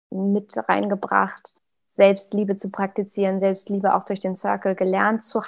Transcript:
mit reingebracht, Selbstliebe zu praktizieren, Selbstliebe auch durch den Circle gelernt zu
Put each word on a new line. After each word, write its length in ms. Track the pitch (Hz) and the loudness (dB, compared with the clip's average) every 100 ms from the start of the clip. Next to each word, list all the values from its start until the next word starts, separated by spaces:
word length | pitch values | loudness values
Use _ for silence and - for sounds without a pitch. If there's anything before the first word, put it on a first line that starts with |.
| _ | _
mit 440 | 190 196 202 202 220 - | -4 0 0 -2 -4 0
reingebracht, 840 | 196 208 196 202 196 196 - - - _ _ _ | 0 0 -2 0 2 0 -4 -20 -20 _ _ _
Selbstliebe 680 | - 196 196 - 208 196 196 | 4 4 4 -2 -2 0 -2
zu 140 | 196 | -6
praktizieren, 720 | 196 196 208 202 202 196 190 | -4 -4 -4 -4 -2 0 2
Selbstliebe 540 | 196 190 - 202 196 190 | 0 0 -4 -2 2 0
auch 80 | |
durch 180 | - 196 | 0 -6
den 140 | 185 185 | -6 -4
Circle 400 | 202 202 196 185 | -2 -2 -2 0
gelernt 480 | 185 190 202 220 | 0 2 2 0
zu 200 | - 220 | -2 -6